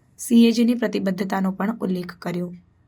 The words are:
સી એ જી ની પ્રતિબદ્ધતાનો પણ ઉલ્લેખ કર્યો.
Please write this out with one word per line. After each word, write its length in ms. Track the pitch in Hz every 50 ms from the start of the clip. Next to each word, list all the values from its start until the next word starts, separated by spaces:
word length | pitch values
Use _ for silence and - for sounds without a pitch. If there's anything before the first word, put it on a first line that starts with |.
| _ _ _ -
સી 240 | - - 240 233 233
એ 40 | 233
જી 120 | 214 240 233
ની 160 | 233 247 233
પ્રતિબદ્ધતાનો 680 | 226 202 196 202 190 190 185 185 202 190 196 190 190 190
પણ 260 | 190 - 196 214 233 -
ઉલ્લેખ 400 | - 185 185 180 180 180 - -
કર્યો. 320 | - 175 175 175 180 180 180 175 _ _ _ _ _